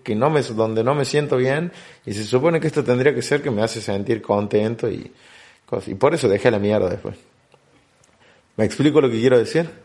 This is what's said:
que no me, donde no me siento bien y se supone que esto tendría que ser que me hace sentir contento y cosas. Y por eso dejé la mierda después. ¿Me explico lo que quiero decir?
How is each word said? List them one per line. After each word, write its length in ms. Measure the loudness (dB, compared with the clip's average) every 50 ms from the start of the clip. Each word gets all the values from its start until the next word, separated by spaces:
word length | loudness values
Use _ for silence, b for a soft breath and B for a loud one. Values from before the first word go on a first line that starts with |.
| -8
que 120 | -4 -2
no 140 | 0 0 2
me, 120 | 2 2 0
donde 400 | -2 -2 -2 -2 0 0 0 0
no 120 | 0 0
me 100 | 0 -2
siento 320 | 0 0 -2 0 0 0
bien 340 | 0 0 0 0 -2 -4 -6 B B B B B B B
y 80 | -10 -8
se 100 | -8 -6
supone 340 | 0 0 2 2 2 0 2
que 80 | -2
esto 160 | 0 -2 -2 0
tendría 320 | 0 0 2 2 2 0
que 60 | 0 -2
ser 200 | -2 -2 -2 -2
que 80 | -2
me 120 | -2 -2 -2
hace 180 | -2 -4 -6
sentir 400 | -6 -6 -6 -6 -2 -2 -4 -4 -2
contento 680 | -2 -2 0 0 0 0 0 0 0 -4 -4 -6 -6
y 220 | -6 -8 -12 -16 -20 B B B B B B B B B B
cosas. 240 | -8 -8 -8 -6 -8
Y 60 | -4
por 200 | 0 2 2 2
eso 140 | 2 0 2
dejé 220 | 2 4 2 2
la 80 | 2 2
mierda 300 | 0 2 2 2 0 0
después. 260 | -2 -6 -8 -12 -12 -14 -20 _ _ _ _ _ _ _ _ _ _ _ _ _ _ _ _ _ _ b b b b b b b -4
¿Me 80 | -2 -2
explico 360 | -2 0 2 2 4 4 4
lo 100 | 4 4
que 100 | 2 2
quiero 180 | 4 4 4 4
decir? 300 | 4 2 0 -2 -2 -2 -8 -18